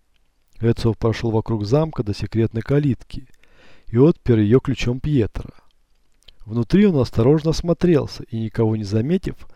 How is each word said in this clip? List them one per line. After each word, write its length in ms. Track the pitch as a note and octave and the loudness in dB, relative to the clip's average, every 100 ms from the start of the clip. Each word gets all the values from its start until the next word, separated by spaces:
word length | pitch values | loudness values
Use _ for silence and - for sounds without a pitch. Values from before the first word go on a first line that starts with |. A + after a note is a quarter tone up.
| _ _ _ _ _ - | _ _ _ _ _ -4
Эцио 340 | A2+ A#2 A#2+ | -2 0 -2
прошел 380 | G#2+ A#2 G#2 A#2 | 0 -2 -2 -2
вокруг 340 | A2 - A2+ G#2 | -2 -2 -4 0
замка 380 | C3+ D#3+ D3+ | 0 0 -4
до 100 | A2+ | -6
секретной 480 | G2+ A2+ G#2+ A2+ A2+ | -6 -4 -2 -2 -2
калитки 640 | - C#3+ D3 A#2 - - C3 - _ _ - - - | -2 0 0 -4 -6 -14 -16 -20 _ _ -20 -20 -4
и 100 | A2+ | 4
отпер 420 | D3 F3 - A2+ | 4 4 0 2
ее 200 | G#2 A#2 | 4 2
ключом 400 | - A#2+ B2 B2+ | 2 -4 -4 -4
Пьетро. 520 | D3+ C#3+ G2 - - - _ _ _ _ _ _ - - - | -2 0 -2 -4 -14 -18 _ _ _ _ _ _ -20 -20 -10
Внутри 400 | A2+ A#2 F#3 G#3 | -6 0 4 4
он 120 | D#3 | 4
осторожно 540 | A#2 - A#2 D#3 D#3 | 0 2 4 4 2
осмотрелся 720 | D3+ E3+ E3+ F3 D#3 A2+ - | -2 -2 0 2 2 0 -10
и, 160 | - A2+ | -12 -8
никого 360 | A2 - A2+ A2 | -6 0 0 0
не 80 | |
заметив, 520 | G2+ A2 B2 F#3 - - - | -2 -2 0 -2 -2 -10 -16